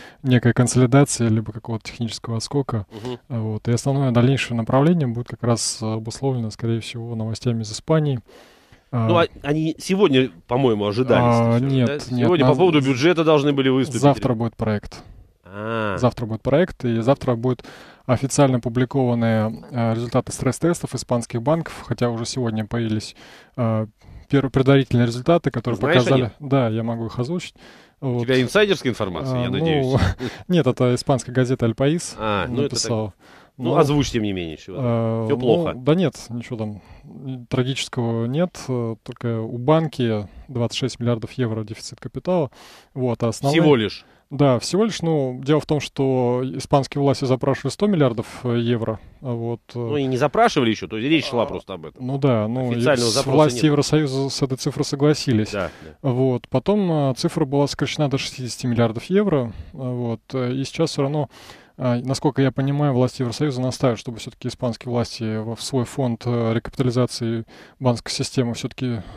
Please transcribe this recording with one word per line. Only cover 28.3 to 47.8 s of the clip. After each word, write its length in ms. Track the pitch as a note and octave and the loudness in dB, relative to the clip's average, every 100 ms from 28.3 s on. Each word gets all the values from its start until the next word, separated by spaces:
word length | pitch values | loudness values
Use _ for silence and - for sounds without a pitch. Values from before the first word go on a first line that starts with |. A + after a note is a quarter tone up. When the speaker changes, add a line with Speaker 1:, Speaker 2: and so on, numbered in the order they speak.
| C3 | 2
Speaker 2:
инсайдерская 500 | A#2+ G3+ G#3 E3+ C3 | 2 2 2 0 -2
информация, 480 | G#2+ G2+ E2 C3+ B2+ | -2 -4 -4 -4 -2
Speaker 1:
А, 20 | |
Speaker 2:
я 60 | - | -2
Speaker 1:
ну, 80 | C3 | 0
Speaker 2:
надеюсь. 340 | D#3+ D3 C3 C3+ - - | 0 2 2 2 2 -2
Speaker 1:
<laughs> 260 | B2+ - - | -8 -8 0
нет, 180 | F3 B2+ | 2 2
это 280 | A#2 B2+ | 2 2
испанская 400 | B2 - C3 - | 2 0 0 0
газета 320 | B2 B2 C3 A#2 | 0 0 2 0
«Эль 80 | |
Паис» 400 | A2+ C#3 E3 - - | 2 0 0 -6 -6
Speaker 2:
А, 280 | G#2+ G#2 F2+ | -2 0 0
ну 140 | B2 | -2
это 80 | C#3+ | -2
так. 120 | B2 | -2
Speaker 1:
написала. 320 | A2+ A2 G#2+ - - - _ - | -2 -2 -4 -10 -20 -20 _ -6
Speaker 2:
Ну, 80 | C3 | 0
Speaker 1:
Ну, 40 | E3+ | 2
Speaker 2:
озвучь, 340 | C#3 D3 C3 | 4 2 2
тем 120 | A#2+ | 0
не 100 | G#2+ | -2
менее, 240 | F#2+ E2 D2+ | -2 -6 -10
чего 200 | - F#2+ | -12 -4
там. 80 | B2 | 0
Speaker 1:
э, 380 | A#2 A2+ A2+ A2 | 0 0 -2 -2
Speaker 2:
Всё 100 | C3+ | 0
Speaker 1:
ну, 40 | |
Speaker 2:
плохо. 320 | C3 E3+ E3 | 4 4 2
Speaker 1:
да 200 | B2 B2+ | -2 2
нет, 200 | E3+ D#3+ - - | 2 2 -2 -10
ничего 260 | A#2+ - A2+ | -10 -8 -8
там, 260 | G#2+ G2+ - - | -6 -8 -16 -20
м, 420 | - - C#3 B2+ A#2+ | -20 -14 -10 -10 -2
трагического 800 | B2+ B2+ C3 - - A#2 A2+ A#2 | -2 0 -4 -6 -4 -2 -2 -2
нет, 320 | C#3+ F3+ - - | -2 -2 -4 -6
э, 280 | B2+ A2+ A2+ | -4 -4 -8
только 380 | - B2 A#2+ A2+ | -14 -6 -4 -4
у 160 | A2 B2 | -4 -2
банки 720 | B2+ D#3+ D#3 - A#2 G#2+ G2+ - - | 2 2 2 -2 0 0 -4 -14 -8
двадцать 300 | B2 A#2 - | -4 -2 -2
шесть 200 | B2+ - | -4 -2
миллиардов 320 | A#2+ A#2 G#2+ | -2 -2 -4
евро 300 | - A#2+ A2 | -4 -2 -2
дефицит 360 | G#2 A2 - - | -8 -12 -14 -14
капитала. 500 | B2+ C3 - F3+ C3 - - - _ | -14 -8 -2 0 -2 -6 -20 -20 _
Вот, 280 | C3+ B2+ A2 | -4 -2 0
а 60 | A#2 | -2
основные 320 | - C#3 D#3+ | 0 2 4
Speaker 2:
Всего 160 | D#3 C3 | 6 6
лишь? 300 | G2+ - - _ _ | 2 -4 -18 _ _
Speaker 1:
Да, 280 | C#3 C#3+ A#2+ | 2 4 4
всего 240 | - F#3 | 0 0
лишь. 180 | A3 - | 0 0
Ну, 380 | E3 D#3 C3 B2+ | -2 0 -2 -4
дело 160 | C3+ D3+ | 0 0
в 60 | - | 2
том, 140 | D3+ | -4
что 640 | - - C3+ B2+ A#2+ B2 C3 | -2 -2 0 2 2 0 -2
испанские 480 | C#3 - C#3+ C3 C#3+ | -6 2 2 2 0
власти 220 | C#3 B2+ C3 | 2 2 0
запрашивали 460 | B2+ B2+ C3 C3+ | 0 0 -2 -4
сто 140 | - | -2